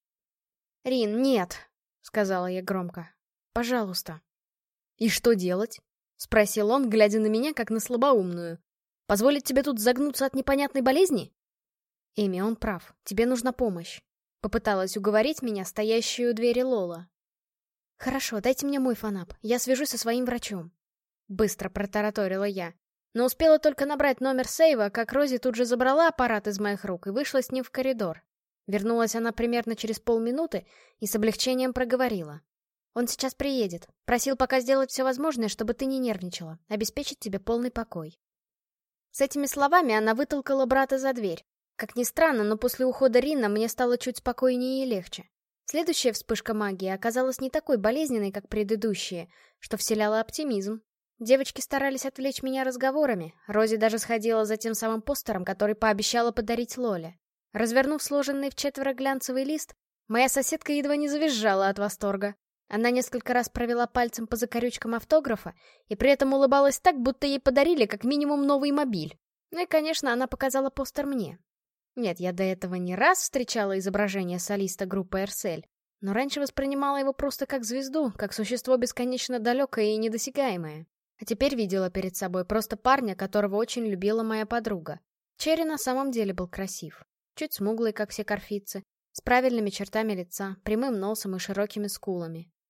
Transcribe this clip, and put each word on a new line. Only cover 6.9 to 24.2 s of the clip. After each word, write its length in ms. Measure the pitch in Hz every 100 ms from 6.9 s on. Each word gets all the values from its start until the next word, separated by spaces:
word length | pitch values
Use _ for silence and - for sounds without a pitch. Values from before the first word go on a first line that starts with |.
| 214 214 220
на 80 | 214
меня, 260 | 220 294
как 180 | 302 -
на 100 | 226
слабоумную. 840 | - 247 285 208 185 175 170 170 _ _ _ _ _
«Позволить 360 | 202 240 294
тебе 220 | - 269
тут 160 | 277 240
загнуться 460 | 214 247 294 254 269
от 80 |
непонятной 480 | 269 262 277 285 277
болезни?» 520 | 254 277 370 247 143 _ _ _ _ _ _ _ _
«Эми, 260 | - 202 180
он 140 | 208
прав. 400 | 226 - 180 - _
Тебе 240 | - 202 233
нужна 240 | 254 247
помощь», — 500 | 247 240 175 170 - _ _ _ _
попыталась 560 | 208 226 214 196 190 214
уговорить 460 | 202 214 262 311
меня 220 | 247 208
стоящую 680 | 185 - 214 226 226 - 240
у 40 |
двери 280 | 220 233 240
Лола. 460 | 254 240 175 170 180 _ _ _ _ _ _ _ _ _
«Хорошо, 420 | 262 262 - 220
дайте 240 | 240 269
мне 140 | 285 277
мой 160 | 254
фонап. 400 | 226 220 196 175 -
Я 160 | 214 240
свяжусь 320 | 247 254 285
со 80 | 233
своим 260 | 233 240
врачом», — 460 | 247 240 - 196 170 _ _ _ _ _ _
быстро 400 | 196 214 - 196
протараторила 760 | 190 202 208 208 208 190 190
я. 300 | 202 190 170 - _ _ _
Но 120 | 226
успела 340 | 254 - 320 311
только 280 | 311 285 277
набрать 340 | 294 285 254